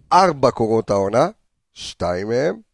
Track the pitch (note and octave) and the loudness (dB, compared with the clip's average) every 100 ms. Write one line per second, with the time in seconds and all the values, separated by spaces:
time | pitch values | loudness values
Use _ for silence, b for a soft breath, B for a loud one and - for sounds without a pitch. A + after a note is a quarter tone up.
0 | - F3 F#3 C#3+ B2+ - A2 A2+ - G2+ | 0 4 4 2 0 0 0 0 0 -2
1 | G2 A#2+ F3 - _ _ _ - - - | 0 0 0 -4 _ _ _ -18 -16 -6
2 | F2 F2+ G#2 B2 D#3+ A3+ - | -4 -4 -4 -2 -2 -6 -14